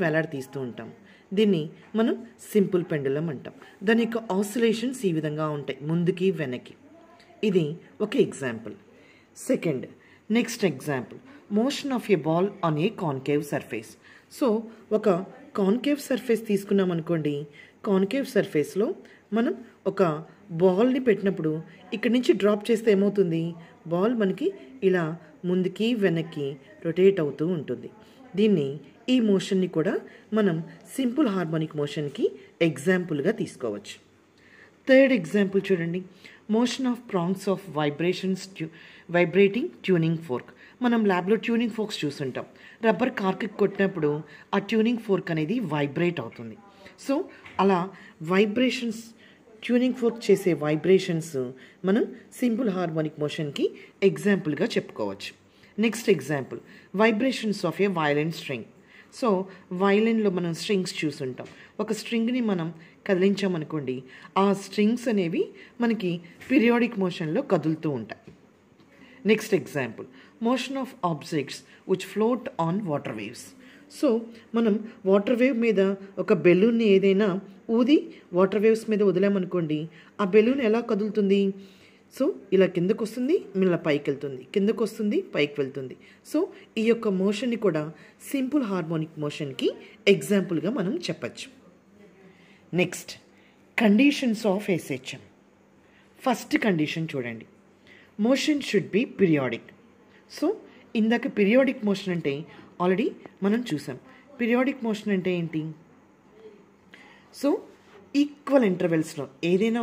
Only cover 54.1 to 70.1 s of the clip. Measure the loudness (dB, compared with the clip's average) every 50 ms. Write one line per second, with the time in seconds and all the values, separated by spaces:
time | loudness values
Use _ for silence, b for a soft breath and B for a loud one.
54.1 | 2 2 2 2 2 2 0 -4 -2 -2 -2 -2 -2 -4 -6 -6 -8 -6 -6 -6
55.1 | -6 -8 -12 -16 -16 _ _ b b b b b b b 0 0 0 -2 2 2
56.1 | 2 2 2 -4 -4 -4 -4 -6 -12 -14 B B B B B B B 2 2 2
57.1 | 4 2 0 -2 -2 -2 -4 -4 -4 -2 -2 -4 -2 0 -2 0 0 0 0 2
58.1 | 2 2 0 -2 -4 -8 -10 -10 -10 -10 -10 -14 -20 _ B B B B B B
59.1 | -10 -2 0 0 2 0 -2 -6 B B B B -4 0 2 4 4 4 4 2
60.1 | 2 2 2 2 0 0 -2 -4 -4 -6 -2 -2 0 0 0 -2 -6 -4 -4 -4
61.1 | -4 -4 -8 -8 -8 -10 -14 -18 B B B B B B -6 -4 -4 -6 -6 -4
62.1 | -2 -2 0 0 0 0 0 0 0 -2 -2 -6 -8 B B B B B _ -2
63.1 | 2 4 4 2 2 2 0 -2 -2 -2 -4 -4 -6 -6 -4 -4 -6 -6 -8 B
64.1 | B B B B B 2 4 4 2 0 -2 -8 -2 2 2 2 2 0 -2 0
65.1 | 0 0 0 0 0 -2 -4 -4 B B B B B B -2 0 0 0 -2 -4
66.1 | -4 -4 B B B B -6 0 2 4 4 4 4 4 2 0 0 -2 -2 -2
67.1 | -2 -4 -6 -4 -2 -4 0 0 0 2 2 0 -2 -2 -2 -4 -4 -4 -6 -10
68.1 | -14 -16 _ -20 -20 _ _ _ _ _ _ _ _ _ _ B B B B B
69.1 | B B B 0 0 0 2 0 0 0 0 -2 -4 -4 -4 -4 -6 -12 -14 -16